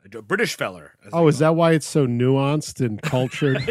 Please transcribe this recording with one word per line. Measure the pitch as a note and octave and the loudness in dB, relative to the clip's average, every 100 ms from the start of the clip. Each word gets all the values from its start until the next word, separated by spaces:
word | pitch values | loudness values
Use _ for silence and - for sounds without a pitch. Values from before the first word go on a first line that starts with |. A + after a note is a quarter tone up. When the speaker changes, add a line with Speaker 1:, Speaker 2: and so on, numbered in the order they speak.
| F#2+ | -20
Speaker 1:
a | A2+ | -18
British | G#2 G3 G3+ - | -6 -2 -2 -4
feller, | A#2 F2+ D2 _ G2+ | -8 -8 -20 _ -8
as | |
Speaker 2:
Oh, | E3 | 2
Speaker 1:
they | D#3+ | 4
Speaker 2:
is | C3 | 4
Speaker 1:
call | |
Speaker 2:
that | D#3 E3 | 2 4
why | E3 | 4
it's | D#3+ - | 2 0
so | D#3 C3 | 0 0
nuanced | A#2+ B2+ C3+ C#3 D3+ - - B2 | 2 2 2 0 -2 -6 -6 -6
and | G#2 | -4
cultured? | - B2+ B2+ - C#3+ C3 C3+ | -4 -2 -4 -2 -2 -2 -4